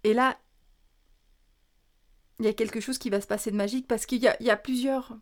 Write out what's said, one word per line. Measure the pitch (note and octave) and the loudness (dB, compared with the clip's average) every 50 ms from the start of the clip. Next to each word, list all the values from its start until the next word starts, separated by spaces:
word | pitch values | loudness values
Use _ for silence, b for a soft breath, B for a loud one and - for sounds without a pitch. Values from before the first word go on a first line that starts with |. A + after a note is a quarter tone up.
| - | 4
Et | G#3+ A3 | 4 4
là, | A#3+ B3+ C4 - - _ _ _ _ _ _ _ _ _ _ _ _ _ _ _ _ _ _ _ _ _ _ _ _ _ _ _ _ _ _ _ _ _ _ _ _ _ _ _ - | 4 4 2 0 -4 _ _ _ _ _ _ _ _ _ _ _ _ _ _ _ _ _ _ _ _ _ _ _ _ _ _ _ _ _ _ _ _ _ _ _ _ _ _ _ -2
il | A3+ | 0
y | G#3+ | 0
a | G#3+ | 0
quelque | A3 A3+ G#3+ - A3+ | 0 -2 -2 -2 -6
chose | - - D#3+ - | -4 -4 -6 -4
qui | - A#3+ | -2 -2
va | G3 G3+ | -2 -2
se | G3+ | 0
passer | - G#3 G#3 - - | -2 -4 -4 -2 -4
de | G3+ | -2
magique | G#3 G3+ G#3 A#3+ C4 B3+ - | -2 -2 -2 -2 -4 -2 -2
parce | A#3 A3 - | -2 -2 0
qu'il | - B3+ A#3+ | -2 -2 4
y | B3 A3 | 4 2
a, | - - | 2 4
il | A3+ | 2
y | A#3+ | 2
a | G#3+ | 2
plusieurs | G#3 - C4+ B3+ B3 B3 C4+ C4+ C4 B3+ - A#3 A3 | 2 2 -4 -2 0 0 0 0 -2 -4 -8 -16 -20